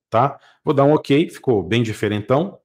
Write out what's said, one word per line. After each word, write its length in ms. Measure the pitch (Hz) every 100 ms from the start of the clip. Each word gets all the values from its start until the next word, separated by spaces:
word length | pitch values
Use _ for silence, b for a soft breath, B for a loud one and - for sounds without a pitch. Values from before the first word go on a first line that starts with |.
| _
tá? 300 | 110 135 B B B
Vou 100 | -
dar 120 | 143
um 80 | 139
OK, 380 | 147 - 139 180
ficou 340 | - - 110
bem 180 | 82 113
diferentão, 800 | 113 107 107 104 101 131 196 -